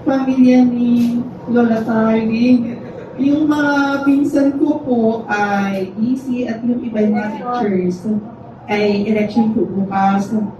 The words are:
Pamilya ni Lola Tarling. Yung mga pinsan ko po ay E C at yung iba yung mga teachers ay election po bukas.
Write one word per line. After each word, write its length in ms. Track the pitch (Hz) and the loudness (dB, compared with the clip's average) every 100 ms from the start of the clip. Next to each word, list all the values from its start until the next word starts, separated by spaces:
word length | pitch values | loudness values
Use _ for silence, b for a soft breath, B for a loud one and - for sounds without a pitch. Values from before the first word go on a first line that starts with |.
Pamilya 640 | 302 269 262 262 254 254 247 | 0 0 0 4 6 6 4
ni 560 | 240 240 240 240 240 240 - - | 2 0 2 2 -2 -6 -12 -2
Lola 320 | 233 240 220 220 | 2 2 0 0
Tarling. 880 | 220 220 220 226 226 247 247 233 - - - - - | 0 2 2 0 0 4 4 2 -8 -12 -14 -14 -2
Yung 240 | 277 294 302 | 0 2 2
mga 560 | 294 294 285 277 277 | 2 2 2 0 0
pinsan 560 | 285 277 - 285 277 - | 2 2 2 2 2 2
ko 240 | 302 294 | 0 -2
po 180 | 262 233 220 226 214 | 0 2 2 0 -4
ay 640 | 208 208 202 196 190 190 214 | -2 0 0 -2 -4 -6 -2
E 240 | 233 262 | -2 -2
C 240 | - 247 | -4 -4
at 160 | 233 220 | -4 -4
yung 240 | 240 240 | -2 -2
iba 160 | - 214 | -2 0
yung 160 | 214 208 | 2 0
mga 160 | 208 - | -2 -8
teachers 640 | 247 247 208 185 180 180 220 214 - - - - - | -6 -2 0 0 0 -4 -4 -4 -4 -16 -20 -20 -6
ay 400 | 208 208 202 214 | 0 2 0 0
election 480 | 214 208 240 220 - | 0 0 2 2 0
po 80 | |
bukas. 720 | 180 190 190 196 196 196 214 220 202 | -2 -2 -2 0 2 2 0 -2 -4